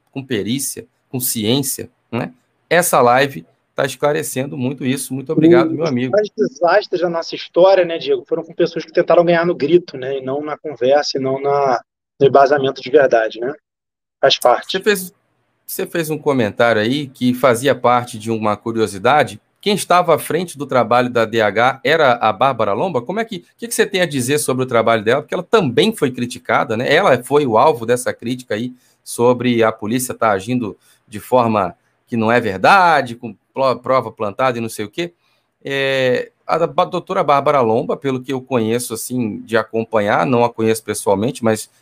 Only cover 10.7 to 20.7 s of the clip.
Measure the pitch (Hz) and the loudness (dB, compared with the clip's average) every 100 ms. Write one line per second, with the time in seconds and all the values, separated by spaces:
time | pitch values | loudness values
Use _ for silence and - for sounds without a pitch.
10.7 | 131 127 147 - - 135 139 139 143 139 | -2 2 2 2 -4 -4 -2 0 0 0
11.7 | 117 - _ _ - 139 139 139 143 135 | -2 -6 _ _ 0 4 6 6 4 0
12.7 | 131 131 147 131 117 110 107 123 147 _ | -6 0 2 4 2 0 -4 -10 -10 _
13.7 | _ _ _ _ _ 139 - 123 120 - | _ _ _ _ _ 0 2 2 2 -2
14.7 | 190 214 190 180 - _ _ _ _ - | -4 -2 -2 -6 -18 _ _ _ _ -14
15.7 | - 190 175 156 147 147 135 104 - 117 | -10 -6 -6 -4 -4 -2 0 0 2 2
16.7 | 107 110 147 135 - 123 123 135 113 135 | 2 0 -2 -6 -2 -2 2 2 2 0
17.7 | 127 120 123 120 110 110 110 107 101 117 | 0 2 0 -2 -8 -6 -2 -2 -2 -4
18.7 | 113 104 98 117 147 110 104 _ _ 202 | -2 -2 0 2 2 0 -6 _ _ -4
19.7 | 208 - 180 165 143 - 151 180 135 135 | -2 2 2 4 0 0 -6 -6 -10 -2